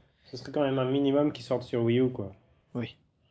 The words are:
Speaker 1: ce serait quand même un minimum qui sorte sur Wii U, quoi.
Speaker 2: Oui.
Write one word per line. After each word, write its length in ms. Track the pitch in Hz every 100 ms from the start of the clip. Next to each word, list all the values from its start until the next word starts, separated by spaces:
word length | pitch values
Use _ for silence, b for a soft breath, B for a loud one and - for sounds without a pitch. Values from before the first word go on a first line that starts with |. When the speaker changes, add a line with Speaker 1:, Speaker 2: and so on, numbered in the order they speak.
| - _
Speaker 1:
ce 120 | _ 123
serait 140 | -
quand 120 | 143
même 180 | 143 135
un 100 | 127
minimum 420 | 139 139 139 147
qui 120 | 143
sorte 180 | - 123
sur 200 | - 123
Wii 160 | 117 120
U, 100 | 127
quoi. 220 | 127 98 98 _ _ _
Speaker 2:
Oui. 220 | 127 117 - _ _ _